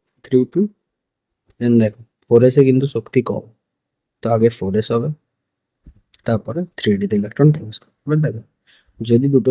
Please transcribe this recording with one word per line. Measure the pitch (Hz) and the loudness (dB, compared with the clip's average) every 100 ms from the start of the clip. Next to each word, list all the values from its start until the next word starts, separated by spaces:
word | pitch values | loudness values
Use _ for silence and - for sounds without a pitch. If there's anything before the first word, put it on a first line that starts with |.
| _ _ | _ _
থ্রি | - 131 123 | -2 0 0
পি, | 170 208 _ _ _ _ _ _ _ _ - | -2 -2 _ _ _ _ _ _ _ _ -6
then | 120 117 | 2 2
দেখো, | 110 - - _ - | 2 -4 -20 _ 2
ফোর | 117 127 | 4 4
এস | 135 | 4
এ | 131 | 4
কিন্তু | 131 139 | 2 0
শক্তি | 117 - 127 123 | -6 -4 -4 -4
কম, | 107 - _ _ _ _ _ _ _ | -6 -10 _ _ _ _ _ _ _
তো | 113 113 | -4 0
আগে | 113 - | 0 -2
ফোর | 95 101 | -6 -4
এস | - | -2
হবে, | 117 139 151 _ _ _ _ _ _ - _ _ _ - | -4 -4 -10 _ _ _ _ _ _ -20 _ _ _ -6
তারপরে | 110 - 147 180 - | -6 -6 -10 -10 -6
থ্রি | 117 101 | -2 -2
ডি | 98 | -2
তে | 104 | -4
ইলেকট্রন | 104 - 147 | -4 2 2
প্রবেশ | 151 107 - | 2 -6 -16
করবে। | _ _ | _ _
এবার | 143 151 | -4 -2
দেখো, | 151 110 - _ _ _ _ - | -2 -6 -14 _ _ _ _ -12
যদি | 113 120 139 | 0 0 2
দুটো | 135 113 | 0 0